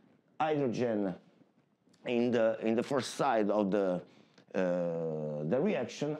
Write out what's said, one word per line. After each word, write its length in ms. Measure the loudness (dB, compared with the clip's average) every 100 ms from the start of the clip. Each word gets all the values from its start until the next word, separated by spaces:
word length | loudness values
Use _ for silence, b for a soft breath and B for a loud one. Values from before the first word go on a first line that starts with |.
| _ _ _ -4
hydrogen 720 | 0 0 0 0 0 0 -2 -4 -12 _ _ _ _ _ _ _ -2
in 240 | 2 4
the, 280 | 4 2 2
in 120 | 0
the 80 | 0
first 320 | 0 -2 -2
side 360 | -2 2 2 2
of 200 | 2 2
the, 300 | 2 2 0 -6 B B B -8
uh, 40 | -2 0 0 -2 -2 -4 -4 -6 -4
the 160 | -2 0
reaction, 560 | 0 -2 -4 -6 -6 -4